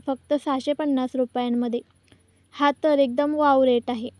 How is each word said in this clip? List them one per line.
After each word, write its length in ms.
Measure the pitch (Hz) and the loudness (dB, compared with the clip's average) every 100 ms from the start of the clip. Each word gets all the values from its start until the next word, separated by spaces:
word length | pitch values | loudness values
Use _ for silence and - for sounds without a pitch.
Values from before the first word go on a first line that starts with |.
| 285 | -2
फक्त 280 | 262 - 294 | -8 -4 -4
सहाशे 280 | - 269 294 | -2 -4 -2
पन्नास 380 | 294 302 262 254 | -2 -2 -2 -2
रुपयांमध्ये. 680 | 262 247 247 247 240 240 233 - _ _ _ _ _ _ | -2 -4 -4 -2 -2 -2 -4 -8 _ _ _ _ _ _
हा 180 | - 285 277 | 0 0 2
तर 140 | 311 285 | 2 2
एकदम 360 | 269 247 294 | 2 0 -2
वाव 280 | 302 294 269 | 0 2 4
रेट 280 | 262 240 240 | 4 2 -2
आहे. 180 | 233 240 - | -6 -10 -12